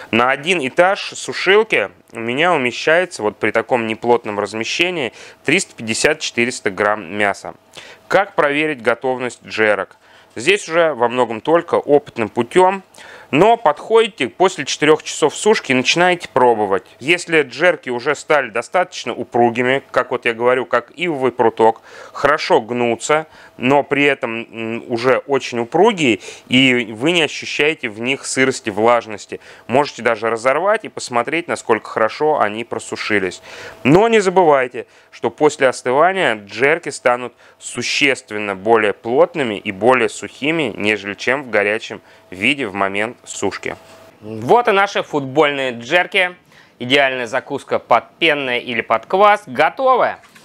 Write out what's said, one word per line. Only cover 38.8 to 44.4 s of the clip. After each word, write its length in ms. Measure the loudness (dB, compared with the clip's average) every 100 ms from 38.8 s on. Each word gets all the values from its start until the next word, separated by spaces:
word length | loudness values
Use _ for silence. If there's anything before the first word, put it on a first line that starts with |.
| 4
плотными 640 | -2 -2 2 2 0 -4 -4
и 160 | -6
более 380 | 0 2 4 2
сухими, 640 | -4 -14 -6 -4 -2 -4 -2
нежели 380 | -2 -2 -4
чем 300 | -6 -2 -4
в 60 | 0
горячем 520 | 0 0 -2 -6 -14 -16 -20 _
виде 380 | -4 -2 -2 -4
в 60 |
момент 440 | -2 -2 -2 -6 -8
сушки. 520 | -16 -6 -6 -4 -10 -12 -16 -20 -20 _
Вот 460 | -14 -8